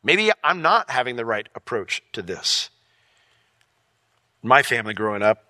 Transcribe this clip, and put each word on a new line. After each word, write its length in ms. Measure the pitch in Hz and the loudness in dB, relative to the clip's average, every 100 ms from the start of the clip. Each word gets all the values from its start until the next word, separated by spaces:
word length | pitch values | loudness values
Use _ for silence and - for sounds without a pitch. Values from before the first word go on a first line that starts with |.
Maybe 300 | 123 180 214 208 | 2 2 2 0
I'm 180 | 151 180 | 0 0
not 280 | 156 123 - | 2 0 0
having 260 | 127 127 120 | -4 -4 -6
the 100 | 117 | -4
right 220 | 107 - | -4 -6
approach 480 | - - 117 92 - _ | -14 -8 -6 -6 -8 _
to 80 | - | -12
this." 480 | 90 85 - - - _ _ _ _ _ _ _ _ _ _ _ _ _ _ _ _ _ | -10 -8 -4 -4 -4 _ _ _ _ _ _ _ _ _ _ _ _ _ _ _ _ _
My 200 | 113 135 | 4 4
family 300 | 135 117 107 | 4 -2 -2
growing 280 | 104 107 104 | -4 -2 2
up 220 | 104 110 | 2 2